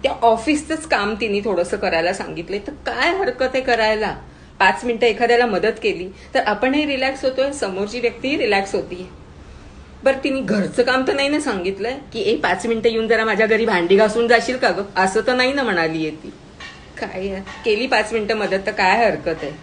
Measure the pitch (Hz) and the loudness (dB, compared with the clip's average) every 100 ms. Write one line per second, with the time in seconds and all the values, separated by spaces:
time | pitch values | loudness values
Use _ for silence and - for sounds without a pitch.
0 | 269 - 233 220 - 302 - 311 - 226 | -2 2 2 4 2 -2 -2 -6 -2 0
1 | 202 214 226 202 214 175 180 196 196 165 | 0 -4 -2 -2 -2 -2 -2 -2 0 0
2 | 170 190 - 160 170 196 240 294 - 233 | 0 -2 -6 -10 -8 -8 -8 -10 -8 -2
3 | 294 381 381 247 262 262 262 233 220 214 | -2 0 -2 -2 -2 -2 0 2 2 0
4 | 208 139 - - - - 190 - 240 226 | -2 -6 -14 -20 -20 2 2 2 -2 2
5 | 233 208 233 233 240 185 208 220 214 165 | 2 2 4 4 4 2 0 0 -2 -2
6 | 185 - - 269 214 202 254 285 294 269 | -8 -12 -4 -2 0 0 2 2 0 0
7 | 262 269 262 262 277 294 202 185 208 240 | -2 0 -2 0 -2 -2 -6 -4 -4 -2
8 | 233 - 262 302 247 196 196 196 - 180 | -2 -2 -2 0 2 0 0 -4 -6 -10
9 | 180 - - - - - - - - - | -12 -16 -20 -20 -20 -20 -20 -20 -20 -2
10 | 262 262 285 269 202 208 180 - 247 254 | 0 0 -2 -2 0 0 0 0 2 2
11 | 262 277 277 302 285 202 175 196 214 277 | 0 0 0 0 -2 -4 -4 -4 -6 -6
12 | - 233 202 226 196 180 233 226 233 220 | -10 -4 0 0 0 -2 0 0 2 0
13 | 220 226 220 202 220 220 226 185 170 196 | 2 2 2 2 4 4 2 2 4 6
14 | 214 220 233 233 233 254 240 180 202 - | 6 4 6 4 4 0 0 0 -2 0
15 | 185 220 220 247 254 277 247 180 160 160 | 2 2 2 2 2 2 0 0 0 -2
16 | 156 151 - - - - - - - - | -4 -6 -16 -18 -20 -20 -18 -18 -20 -10
17 | 208 190 196 190 196 - 233 214 254 233 | -8 -6 -6 -6 -10 -6 0 0 2 2
18 | 214 226 208 220 196 190 196 208 185 208 | 2 -2 -2 -2 0 -2 -2 0 2 4
19 | 226 165 - 160 135 156 | 2 2 -4 -4 -6 -10